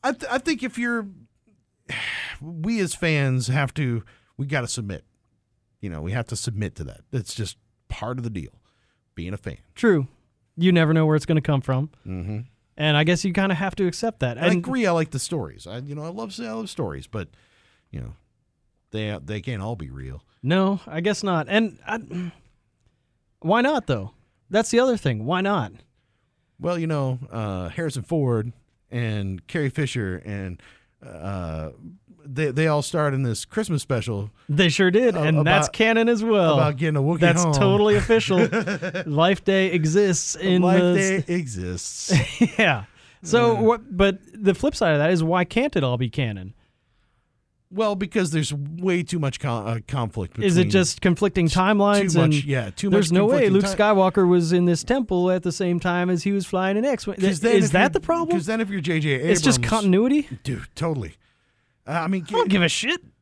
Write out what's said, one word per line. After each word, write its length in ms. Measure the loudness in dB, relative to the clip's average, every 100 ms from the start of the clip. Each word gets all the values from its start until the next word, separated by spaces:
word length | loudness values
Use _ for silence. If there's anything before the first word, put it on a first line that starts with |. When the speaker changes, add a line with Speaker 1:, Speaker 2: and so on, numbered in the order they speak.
Speaker 1:
I, 80 | -4
th-, 200 | -4 -4
I 60 | -4
think 240 | -2 -4
if 160 | -4 -6
you're, 300 | -4 -4 -6 -14 -20 _ _ _ _ _ _
<sighs> 520 | -10 -8 -10 -10 -14
we 380 | -14 -8 -4 -2
as 140 | -2
fans 540 | -2 0 0 0 0 0
have 260 | -2 -2 -2
to, 280 | -4 -4 -8 _ _ -12
we 80 | -6
gotta 220 | -4 -4
submit. 360 | -6 -8 -10 _ _ _ _ _ _ _ _
You 80 | -10
know, 120 | -8
we 100 | -6
have 160 | -6 -6
to 80 | -8
submit 400 | -8 -6 -8 -8
to 80 | -14
that. 160 | -14 _
It's 220 | -8 -8
just 240 | -8 -10 -10 _ _ _
part 300 | -10 -8 -6
of 60 |
the 60 | -8
deal, 220 | -8 -12 _ _ _ _ _ _ -12
being 180 | -10
a 40 | -10
fan. 200 | -12 -14 _ 0
Speaker 2:
True. 320 | 4 4 0 _ _ _ _ 0
You 140 | 2
never 220 | 4 4
know 120 | 2 2
where 100 | 0
it's 100 | 2
gonna 160 | 0
come 200 | 2 -2
from. 280 | 0 -2 -2 _ -10
Speaker 1:
Mm-hmm. 340 | -8 -6 -8 -10 _ _ -4
Speaker 2:
And 180 | 0 2
I 60 |
guess 220 | 2 0 0
you 80 |
kinda 220 | 0 0 0
have 200 | -4 -2
to 120 | -4
accept 320 | -2 -6 -4
that. 160 | -6 -2
Speaker 1:
And 80 | 0
I 40 |
Speaker 2:
And 80 | 0
Speaker 1:
agree. 280 | 0 -2 0
I 60 |
like 200 | 0 -2
the 80 | -6
stories. 480 | -6 -6 -6 -12 -14
I, 120 | -12
you 160 | -10 -12
know, 80 |
I 60 | -12
love, 280 | -12 -12 -12
I 120 | -10
love 180 | -10 -10
stories, 380 | -8 -8 -8 -10
but, 200 | -10 -12 _ _ _ _ _ _
you 80 | -14
know, 140 | -14 -16 _ _ _ _ _ _ _
they, 260 | -8 -6 -8
they 180 | -8 -10
can't 200 | -8 -8
all 140 | -8 -8
be 140 | -10
real. 340 | -12 -14 -14 _ _
Speaker 2:
No, 380 | -2 2 2 -2 -6
I 140 | -4
guess 200 | -2 -2
not. 240 | -2 -2 0
And 280 | 0 0 -6 -8
I, 140 | -8 -8 -10 -10 -12 _ _ _ _ _ _ _ _ _ _
why 200 | 0 2
not, 260 | 2 0 0
though? 240 | -4 -4 _ _ _ _
That's 220 | -2 2
the 80 | 2
other 180 | 2 2
thing. 280 | -2 -4 -2
Why 160 | -2
not? 320 | 0 -2 -4 -10 _ _ _ _ _ _ _ _
Speaker 1:
Well, 180 | -4 -4
you 80 | -2
know, 320 | -2 -2 -4 -8
uh, 380 | -8 -6 -6 -8
Harrison 340 | -6 -6 -8
Ford 480 | -4 -2 0 0 -2 -10 _ _ _
and 540 | -6 -4 -4 -6 -8 -8
Carrie 220 | -4 -4
Fisher 520 | -2 -4 -4 -4 -6 -8
and, 360 | -10 -8 -12 -18 _ _ _ -20
uh, 640 | -12 -8 -8 -6 -8 -10 -14 -20 -20 _ -20 -12
they, 260 | -4 -2
they 160 | 0 2
all 140 | 0
starred 320 | -2 0 0
in 100 | 0
this 220 | -2 -4 -4
Christmas 360 | -6 -2 -4
special. 480 | -2 -4 -2 -6 -8 _ -4
Speaker 2:
They 180 | 2 2
sure 220 | 4 4
did, 240 | 6 4 2
Speaker 1:
Uh, 60 |
Speaker 2:
and 260 | 2 2 4
that's 200 | 4 2
Speaker 1:
about, 60 |
Speaker 2:
canon 360 | 2 2 4 2
as 140 | 2
well. 320 | 2 4 4 4
Speaker 1:
about 200 | 2 0
getting 200 | -2 0
a 40 |
Wookiee 180 | 0 4
Speaker 2:
That's 220 | 4 4
Speaker 1:
home. 100 | 2
Speaker 2:
totally 420 | 4 4 6 4 4
official. 520 | 4 2 4 2 2 0 -2 -4
Speaker 1:
<laughs> 280 | -6 -6 -2
Speaker 2:
Life 380 | 2 4 2 2
Day 260 | 2 2
exists 640 | 2 2 2 2 0 -2 -4
in 260 | 0 4
Speaker 1:
Life 200 | 6 6
Speaker 2:
the 120 | 4 4
Speaker 1:
Day 220 | 2 0
Speaker 2:
s- 120 | -2
Speaker 1:
exists. 840 | -4 -4 -8 -6 -6 -10 -12 0 0 0 0
Speaker 2:
<laughs> 180 | 0 2
Yeah. 240 | 2 2 -4 _ -20 _
So 320 | 0 2 4 4
Speaker 1:
Uh. 40 |
Speaker 2:
what? 360 | 2 2 -4 2
But 220 | 2 2 -10
the 200 | -2 0
flip 220 | 2 0 0
side 160 | 2
of 60 | 2
that 120 | 4
is, 120 | 2
why 220 | 2 0 0
can't 300 | 0 0 0
it 60 |
all 140 | 0 0
be 120 | -2
canon? 440 | -2 -4 -4 -12 -18 _ _ _ _ _ _ _ _ _ _ _
Speaker 1:
Well, 240 | -2 -2 0
because 360 | -2 0 0
there's 200 | 0 -2
way 520 | -4 -8 -4 -2 0
too 160 | -2 -2
much 200 | -2 -4
con-, 280 | -4 -4 -4
uh, 120 | -6 -4
conflict 460 | -4 -4 -4 -8
between 140 | -2 2
Speaker 2:
Is 100 | 4
it 80 | 4
just 360 | 4 2 0
conflicting 460 | 0 2 0 2 2
Speaker 1:
t-, 80 | 2
Speaker 2:
timelines 580 | 2 4 4 4 2
Speaker 1:
too 60 | 4
much, 160 | 4 2
Speaker 2:
and 80 |
Speaker 1:
yeah, 280 | 0 -2 -4
too 180 | -4 2
Speaker 2:
there's 220 | 2 4
Speaker 1:
much 60 | 4
Speaker 2:
no 80 | 4
way 160 | 4 4
Speaker 1:
conflicting 80 |
Speaker 2:
Luke 240 | 4 2 2
Speaker 1:
ti- 40 | 4 6 4 4
Speaker 2:
Skywalker 60 | 6
was 240 | 4 4
in 120 | 4 4
this 180 | 2
temple 460 | 0 -2 0 0 2
at 140 | 2
the 80 | -2
same 280 | -2 -2 0
time 300 | 0 0 0
as 140 | 0
he 80 | 0
was 160 | -2 -2
flying 300 | -2 0 0
an 80 | 0
X-wing? 340 | -2 -6 -2
Speaker 1:
'Cause 180 | 0 0
then 140 | 4 4
Speaker 2:
Is 80 | 4
Speaker 1:
if 60 |
Speaker 2:
that 60 | 4
Speaker 1:
you're, 80 | 4
Speaker 2:
the 100 | 2
problem? 340 | 0 -2 0 -2
Speaker 1:
'cause 100 | 0
then 120 | -2
if 100 | -2
you're 120 | -4
J 180 | -2 0
J 140 | 0
Speaker 2:
It's 280 | 0 2 2
just 180 | 4 2
Speaker 1:
Abrams 100 | 2
Speaker 2:
continuity? 580 | 2 4 4 4 2 0 -8
Speaker 1:
Dude, 240 | -8 -8 -8 -6
totally. 400 | -4 -4 -6 -12 _ _ _ _ _ _ -6
Uh, 40 |
I 160 | -4 -2
mean, 180 | -4 -2
Speaker 2:
I 40 |
don't 180 | -2 2
give 140 | 4
a 60 | 2
shit. 320 | 0 -4 -4 -8 _